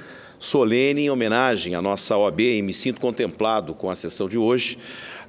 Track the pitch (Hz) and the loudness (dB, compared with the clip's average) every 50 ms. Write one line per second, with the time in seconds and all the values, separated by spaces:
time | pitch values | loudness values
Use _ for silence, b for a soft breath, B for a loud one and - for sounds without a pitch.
0 | B B B B B B B B - - - 143 123 110 113 123 131 143 143 147 | B B B B B B B B -6 0 2 4 4 4 4 4 4 4 2 2
1 | 147 143 139 127 117 107 110 120 131 131 117 95 90 90 87 87 92 98 101 98 | 2 0 2 2 2 2 4 4 4 4 2 0 -2 -2 -2 -2 0 0 0 -2
2 | - - 113 101 104 98 82 85 113 123 120 107 101 98 92 - - 127 113 - | 0 0 2 4 4 2 4 2 2 2 2 2 0 -2 -4 -4 -4 -4 -4 -2
3 | - 123 110 - 120 90 78 - 107 110 110 107 87 80 78 - - 92 90 - | -4 -4 -2 -2 -4 -4 -2 -2 0 0 0 0 -2 -4 -8 -6 -6 -6 -6 -6
4 | - 85 - - 101 92 107 117 110 113 123 127 - - - B B B B B | -8 -8 -6 -6 -4 -2 0 2 2 4 2 2 0 -4 -6 B B B B B
5 | B B B B B | B B B B B